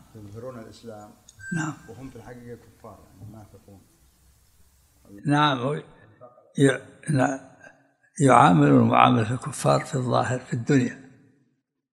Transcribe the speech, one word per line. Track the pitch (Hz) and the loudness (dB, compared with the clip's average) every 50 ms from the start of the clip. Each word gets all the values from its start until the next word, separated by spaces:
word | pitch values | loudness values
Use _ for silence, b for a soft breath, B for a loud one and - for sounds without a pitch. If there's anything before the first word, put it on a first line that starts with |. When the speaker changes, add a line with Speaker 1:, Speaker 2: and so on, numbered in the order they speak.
| - _ - | -20 _ -20
Speaker 1:
يظهرون | 107 104 101 104 117 123 131 123 113 | -20 -20 -20 -18 -18 -16 -16 -16 -18
الإسلام. | 110 107 101 - - 113 107 104 104 113 - _ _ _ _ - - 1077 1077 | -20 -20 -20 -20 -20 -20 -20 -20 -20 -20 -20 _ _ _ _ -20 -14 -10 -8
Speaker 2:
نعم. | 156 156 156 123 - - - | -8 -8 -8 -10 -14 -18 -20
Speaker 1:
وهم | 95 117 135 123 | -20 -20 -20 -20
في | - | -20
الحقيقة | 113 107 123 123 120 120 120 117 | -20 -20 -20 -20 -20 -20 -20 -20
كفار، | 110 - _ _ _ - 107 95 - - | -20 -20 _ _ _ -20 -20 -20 -20 -20
يعني | _ 92 95 104 104 | _ _ -20 -20 -20
منافقون. | 107 107 104 98 98 95 _ 104 98 92 _ _ _ _ _ _ _ _ _ _ _ _ _ _ _ _ _ _ _ _ _ _ _ _ _ 95 101 101 - | -20 -20 -20 -20 -20 -20 _ -20 -20 -20 _ _ _ _ _ _ _ _ _ _ _ _ _ _ _ _ _ _ _ _ _ _ _ _ _ -20 -18 -8 -4
Speaker 2:
نعم، | 143 143 147 151 147 135 123 | -2 0 0 0 0 -2 -2
هو | 120 139 151 | -6 -6 -8
ي-، | 156 - - - _ _ _ _ _ - - _ _ _ _ - 160 139 135 123 - - - - _ - - | -8 -12 -18 -20 _ _ _ _ _ -20 -20 _ _ _ _ -2 2 2 2 2 0 -6 -16 -20 _ -6 -4
نعم. | 139 127 131 139 135 135 - - - _ - - _ _ _ _ _ _ _ _ _ - | -2 0 0 -2 -4 -8 -12 -18 -20 _ -20 -20 _ _ _ _ _ _ _ _ _ 0
يعاملون | 139 127 120 120 139 170 175 151 143 147 139 127 113 | 4 6 6 6 6 6 6 4 4 4 4 4 4
معاملة | 117 120 123 123 127 127 117 110 107 127 | 4 4 6 6 6 4 2 0 -2 -4
الكفار | 127 - 139 - - - 143 139 139 - | -8 -8 -12 -8 -4 -2 0 0 -2 -2
في | - - | -6 -8
الظاهر | 131 123 123 123 120 120 123 127 123 | -6 -4 -2 -2 -2 -2 -2 -6 -8
في | - - - | -8 -8 -8
الدنيا، | 120 117 - 143 131 120 113 - - - - - _ _ _ _ _ _ _ _ _ _ _ _ _ _ _ | -6 -2 0 0 0 0 -2 -6 -12 -20 -20 -20 _ _ _ _ _ _ _ _ _ _ _ _ _ _ _